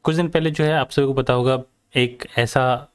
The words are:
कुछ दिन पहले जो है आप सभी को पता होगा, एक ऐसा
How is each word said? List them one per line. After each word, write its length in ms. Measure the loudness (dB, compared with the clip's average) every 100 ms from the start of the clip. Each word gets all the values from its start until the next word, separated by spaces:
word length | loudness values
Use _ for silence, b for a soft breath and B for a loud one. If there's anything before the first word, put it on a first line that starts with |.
कुछ 120 | 0 0
दिन 120 | 0
पहले 220 | 0 -2
जो 140 | 0
है 80 | 0
आप 180 | 0 0
सभी 160 | 0 0
को 60 |
पता 200 | 0 0
होगा, 300 | 0 2 -2 -6 _ _ -2
एक 300 | -2 -4 -6 -2
ऐसा 500 | 0 0 0 -2 -6